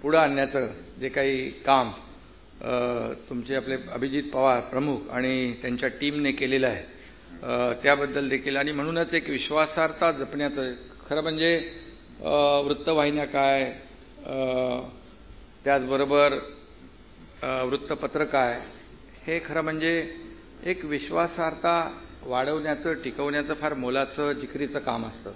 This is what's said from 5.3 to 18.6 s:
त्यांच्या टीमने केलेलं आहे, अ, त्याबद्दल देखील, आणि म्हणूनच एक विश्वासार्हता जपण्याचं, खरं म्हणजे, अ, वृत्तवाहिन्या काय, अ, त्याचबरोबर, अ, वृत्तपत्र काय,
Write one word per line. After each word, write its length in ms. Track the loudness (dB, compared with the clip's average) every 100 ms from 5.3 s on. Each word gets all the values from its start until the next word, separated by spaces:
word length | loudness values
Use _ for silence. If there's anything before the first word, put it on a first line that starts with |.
| 0 -2 -4
त्यांच्या 280 | -4 -2 -2
टीमने 420 | -2 -2 0 -2
केलेलं 360 | 0 0 2 2
आहे, 160 | 0 -8 -16 -20 -20 -18 -12
अ, 300 | -4 0 0 2
त्याबद्दल 460 | 4 4 2 0 0
देखील, 280 | 0 0 0
आणि 140 | 0
म्हणूनच 420 | 0 0 0 2
एक 160 | 0 0
विश्वासार्हता 840 | -4 0 2 2 2 0 2 2
जपण्याचं, 600 | 2 -4 -2 -2 -2 -4 -6 -14 -18 -2
खरं 120 | -2
म्हणजे, 500 | 0 4 4 4 0 -10 -16 -18 -20 -8
अ, 360 | 0 4 6 4
वृत्तवाहिन्या 640 | 2 0 2 4 4 2 -2
काय, 540 | 2 4 4 2 -4 -16 -20 -20 -14 -8
अ, 100 | -4 0 0 0 -2 -6 -16 -20 -20 -20 -20 -20 -6
त्याचबरोबर, 680 | 2 2 4 0 4 6 6 4 -6 -16 -20 -20 -20 -20 -20 -20 -20 -8
अ, 220 | -4 -2
वृत्तपत्र 600 | 0 -2 -2 -4 -4 -2
काय, 380 | 0 2 2 0